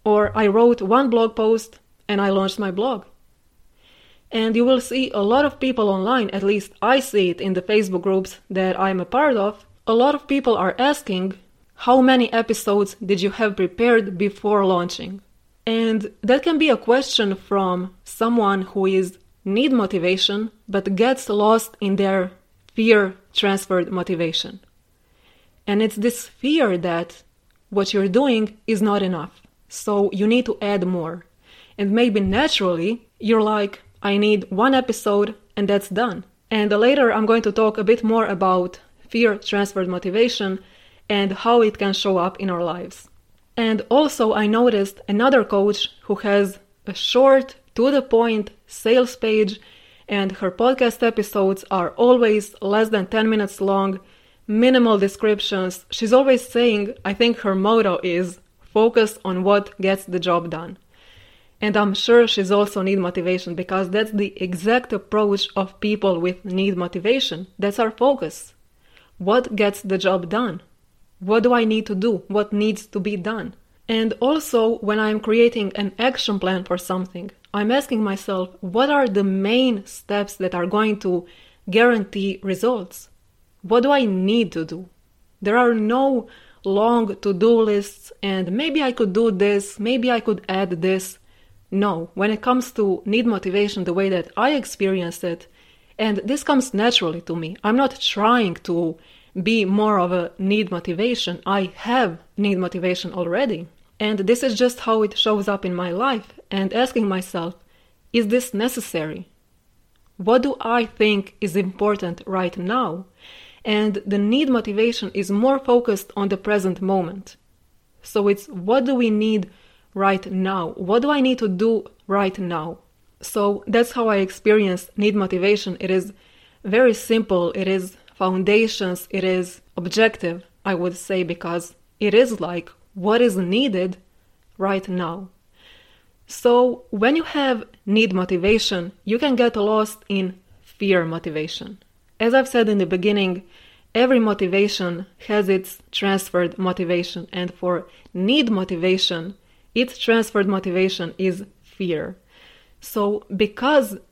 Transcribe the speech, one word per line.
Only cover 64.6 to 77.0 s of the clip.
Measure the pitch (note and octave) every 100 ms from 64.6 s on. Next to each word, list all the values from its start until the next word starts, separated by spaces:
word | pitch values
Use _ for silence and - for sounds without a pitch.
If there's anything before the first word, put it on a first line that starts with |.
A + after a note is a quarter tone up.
| G3 B3 B3
approach | G3+ - G#3+ G#3 G3+ - -
of | F#3+ -
people | G#3 G#3 G3 E3+
with | F3+ F3+
need | G3+ F#3 G3 F3+
motivation. | F3 F3+ G3+ C4 - E3 F#3 -
That's | G3+ G3+
our | A3
focus. | A3 B3+ C4+ - - - _ _ _ _ _ _ -
What | F#3 B3 B3 G#3
gets | G#3 G3+
the | G3 F#3+
job | F#3+ F#3+ E3+
done? | G#3+ A#3+ E3+ - _ _ _ _ -
What | F#3 A3+
do | A#3+
I | A#3+
need | A3 A3 A3
to | F#3+
do? | A3+ G3+ -
What | G3+ G#3
needs | G#3 G#3+ G#3 -
to | G3+
be | F#3+ G3+
done? | F#3 A3+ A#3+ - _ _ -
And | A3+ A3+ -
also, | B3 D#4 D4+ A#3 A3 A3+
when | G3+ G#3+
I'm | G#3+ G#3+
creating | G#3+ A3+ A#3 A#3 G3 -
an | G3+ -
action | B3 B3+ - G3
plan | F#3 F#3
for | F#3 F3+
something, | - F#3